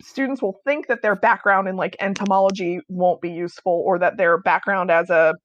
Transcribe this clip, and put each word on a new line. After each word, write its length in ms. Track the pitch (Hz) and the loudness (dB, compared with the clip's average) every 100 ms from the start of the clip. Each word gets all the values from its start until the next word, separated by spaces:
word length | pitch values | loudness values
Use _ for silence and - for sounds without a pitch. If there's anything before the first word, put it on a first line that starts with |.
students 400 | - - 269 269 | -12 -6 -4 -2
will 180 | 196 190 | -4 -4
think 220 | 277 294 285 | -4 -4 -4
that 160 | 233 | -2
their 140 | 214 202 | -2 2
background 520 | 220 220 208 196 190 | 2 2 2 2 0
in, 80 | 190 | -4
like, 200 | 170 - | -6 -4
entomology 800 | 196 196 202 196 196 196 175 175 - | -6 -4 0 2 2 0 -4 -6 -8
won't 320 | 180 180 165 | -2 0 0
be 100 | 175 | -6
useful 520 | 170 175 - 185 170 | -8 -10 -6 -2 0
or 140 | 165 175 | 0 2
that 180 | 175 143 | 0 2
their 220 | 170 170 | 2 2
background 520 | 185 165 - 196 180 | 2 0 0 -2 2
as 200 | 165 170 | 2 2
a 240 | 165 160 147 | 2 2 0